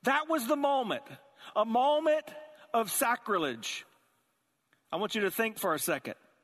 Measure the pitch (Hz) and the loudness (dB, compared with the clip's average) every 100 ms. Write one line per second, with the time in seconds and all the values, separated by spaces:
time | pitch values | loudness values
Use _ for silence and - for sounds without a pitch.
0 | 233 277 311 320 226 294 285 277 233 127 | 2 0 2 -2 2 0 2 2 0 -4
1 | - - - _ - - 220 226 269 302 | -6 -20 -20 _ -6 -2 2 4 4 4
2 | 320 311 - - - - - 233 214 - | 4 2 -2 -16 -18 -20 -2 -2 0 0
3 | 247 240 - 196 151 117 104 - - _ | 0 0 0 0 0 -2 -8 -10 -12 _
4 | _ _ _ _ _ _ _ _ _ 165 | _ _ _ _ _ _ _ _ _ -4
5 | 208 226 196 170 226 220 196 156 - 147 | -2 0 -2 0 -4 -2 -2 -2 -2 -4
6 | - - _ _ | -4 -14 _ _